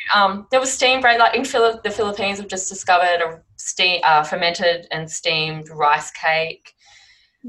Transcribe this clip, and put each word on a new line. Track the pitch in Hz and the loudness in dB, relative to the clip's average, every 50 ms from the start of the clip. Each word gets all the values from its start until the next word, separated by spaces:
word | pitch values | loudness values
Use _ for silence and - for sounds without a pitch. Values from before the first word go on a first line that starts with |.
| - - - | -4 0 2
um, | 208 202 190 190 202 202 - | 2 2 2 0 -4 -4 0
there | - 262 | 0 0
was | 262 269 - | 2 0 0
steamed | - 277 254 254 262 254 | 0 2 2 2 4 4
bread. | 240 233 233 | 4 4 6
Like | 233 226 226 | 4 4 2
in | 233 269 | 0 -2
Phili-, | - - 247 226 233 220 226 - | -2 2 2 2 2 2 0 -4
the | 208 | -6
Philippines, | 202 - 220 202 202 202 208 196 202 196 | -4 -2 -2 -2 -2 -4 -4 -4 -4 -6
we've | 202 - | -8 -8
just | - 185 - - | -8 -8 -8 -8
discovered | 196 - - - 185 175 180 180 175 170 | -10 -6 0 2 4 4 4 4 2 0
a | 170 165 165 165 _ _ _ | 0 -4 -6 -10 _ _ _
steam, | - - - - - 190 185 180 170 - | -14 -12 -8 -4 -2 0 0 0 2 2
uh, | 156 185 190 190 | 4 4 4 2
fermented | - 196 175 175 170 170 - 190 175 170 170 170 - | 0 -2 -2 -2 -2 -2 0 0 0 0 0 -4 -8
and | 160 160 160 160 | -8 -8 -8 -10
steamed | - - - 170 160 156 156 160 156 156 156 160 | -12 -8 -4 -4 -2 -2 -2 -4 -6 -8 -12 -12
rice | 160 151 151 147 143 139 143 - - | -6 -2 0 2 2 0 -2 -6 -10
cake. | - - 165 160 160 160 160 - - _ - - _ _ _ - - _ _ _ _ _ _ _ _ - | -6 -2 0 0 0 -2 -4 -6 -12 _ -20 -20 _ _ _ -20 -20 _ _ _ _ _ _ _ _ -6